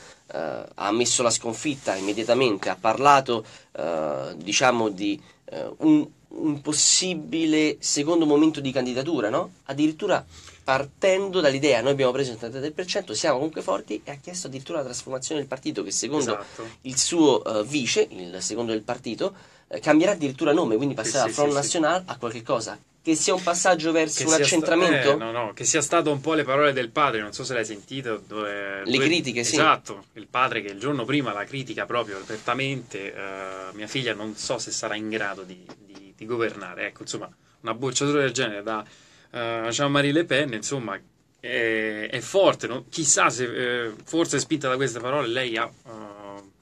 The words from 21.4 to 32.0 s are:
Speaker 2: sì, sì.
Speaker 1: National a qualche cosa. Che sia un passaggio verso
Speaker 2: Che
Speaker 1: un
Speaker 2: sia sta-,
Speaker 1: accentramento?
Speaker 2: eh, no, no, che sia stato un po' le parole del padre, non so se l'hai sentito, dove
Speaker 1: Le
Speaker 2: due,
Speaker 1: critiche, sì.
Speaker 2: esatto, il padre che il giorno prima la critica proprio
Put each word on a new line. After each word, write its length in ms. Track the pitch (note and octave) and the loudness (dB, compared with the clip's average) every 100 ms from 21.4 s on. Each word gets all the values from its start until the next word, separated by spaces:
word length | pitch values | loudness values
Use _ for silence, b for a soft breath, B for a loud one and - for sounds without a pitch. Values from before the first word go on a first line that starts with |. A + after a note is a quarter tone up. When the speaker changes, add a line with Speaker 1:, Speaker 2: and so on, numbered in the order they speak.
| D3 | 2
Speaker 2:
sì, 40 | |
sì. 80 | C#3+ | 2
Speaker 1:
National 400 | C#3 F3 D3+ F3+ F#3 | 0 2 2 2 -2
a 100 | B2+ | -8
qualche 260 | A#2+ A#2 | -8 -6
cosa. 340 | A#2 C3 G#2 G#2 _ _ | -2 -2 -2 -10 _ _
Che 140 | - | 0
sia 180 | D#3+ - | 2 2
un 100 | F#3 | 0
passaggio 480 | F3+ F3 G3 F3+ D#3 | 0 2 4 4 4
verso 240 | D#3+ D#3+ - | 2 2 0
Speaker 2:
Che 60 | |
Speaker 1:
un 40 | C3+ | 2
Speaker 2:
sia 140 | D#3+ | 4
sta-, 120 | C#3 E3+ | 4 4
Speaker 1:
accentramento? 560 | D#3 E3 F3+ D3+ B2+ | 4 4 4 4 4
Speaker 2:
eh, 20 | |
no, 160 | C#3 A2+ | 2 0
no, 220 | A#2 A2+ | -4 -4
che 80 | G2+ | -2
sia 160 | A#2+ D#3+ | 0 0
stato 300 | C#3 E3+ D#3 | 2 2 2
un 100 | C#3+ | 0
po' 140 | C#3+ | 0
le 80 | D#3 | 0
parole 300 | B2+ C#3 D3 | 2 4 4
del 160 | B2+ A#2 | 2 -2
padre, 300 | D3+ C#3+ A#2 | 2 2 2
non 120 | G#2 | -4
so 120 | - | -8
se 100 | B2+ | -6
l'hai 100 | A#2+ | -4
sentito, 560 | G#2+ G#2 F#2+ C3+ B2 G#2+ F#2+ | -4 -6 -10 -8 -6 -6 -6
dove 560 | G#2+ G#2 G2+ G2 G2 | -8 -6 -6 -8 -6
Speaker 1:
Le 60 | G2+ | -2
Speaker 2:
due, 140 | C3 | 2
Speaker 1:
critiche, 400 | C#3+ E3+ C3+ A#2+ | 2 2 0 -2
sì. 80 | A#2 | 0
Speaker 2:
esatto, 520 | D3+ D#3 C3 - G2+ - | 4 4 4 0 -14 -16
il 120 | A2+ G2+ | -20 -6
padre 360 | B2 B2+ A2+ | 0 0 0
che 100 | G2+ | -6
il 80 | G2 | -6
giorno 240 | B2+ C#3+ | -4 -4
prima 280 | A2+ D3 B2 | -2 -2 -2
la 120 | G2+ | -4
critica 420 | G2+ C3+ B2+ G#2+ G2+ | -6 -8 -8 -6 -4
proprio 300 | A#2 | -2